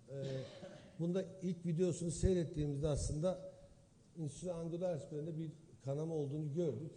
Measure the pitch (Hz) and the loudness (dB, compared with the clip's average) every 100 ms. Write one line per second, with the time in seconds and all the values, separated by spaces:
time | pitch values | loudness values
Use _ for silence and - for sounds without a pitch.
0 | - 135 135 131 127 - - - - - | -10 -6 -2 -2 -4 -10 -12 -14 -16 -2
1 | 170 180 - - 175 185 175 160 180 - | 2 2 0 -4 -2 -2 0 4 4 4
2 | 170 - - 185 151 - 147 139 156 131 | 0 4 6 6 2 0 0 2 2 4
3 | - 151 175 185 - - - - - - | 2 2 2 0 -4 -12 -18 -20 -20 -20
4 | - - 151 - 175 165 165 165 139 135 | -18 -6 -6 -4 -6 -4 -4 0 0 0
5 | - 151 156 156 160 - - - 131 139 | -4 -4 -4 -4 -6 -8 -18 -10 -2 0
6 | 160 160 143 151 151 143 170 117 160 | 0 0 0 0 -2 2 2 2 -4